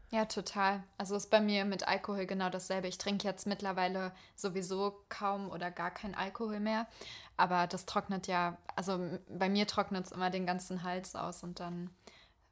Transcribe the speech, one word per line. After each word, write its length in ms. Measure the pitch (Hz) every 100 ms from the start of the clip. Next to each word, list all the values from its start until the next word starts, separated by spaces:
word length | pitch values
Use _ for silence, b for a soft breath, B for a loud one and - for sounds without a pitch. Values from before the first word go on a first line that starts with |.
| -
Ja, 160 | 220 220
total. 560 | 214 185 208 196 202 185 -
Also 180 | 196 202
ist 140 | -
bei 100 | 220
mir 240 | 214 202
mit 240 | 196 190 -
Alkohol 380 | 196 - 202 185
genau 240 | 190 185
dasselbe. 360 | 185 - 190 185
Ich 120 | -
trinke 280 | 202 202 202
jetzt 200 | 190 208
mittlerweile 680 | 202 202 190 185 190 185 185 B -
sowieso 640 | 196 185 180 190 202 202 -
kaum 400 | - 202 202 196
oder 200 | 180 175
gar 200 | 180 175
keinen 240 | - 208
Alkohol 460 | - 190 - 226 208
mehr. 260 | 214 220 226 B B B B -
Aber 280 | 180 180 175
das 200 | 185 -
trocknet 400 | 208 196 190 185
ja, 320 | 180 175 170 - -
also 160 | 175
m-, 260 | 185 175 180 -
bei 180 | 190 190
mir 180 | 202 208
trocknet's 460 | - 196 190 180
immer 160 | - 180
den 160 | 185
ganzen 380 | 180 185 - 185
Hals 320 | 180 185 185 -
aus 260 | 175 175
und 180 | 175 175
dann, 280 | 175 175 175 B B B B B _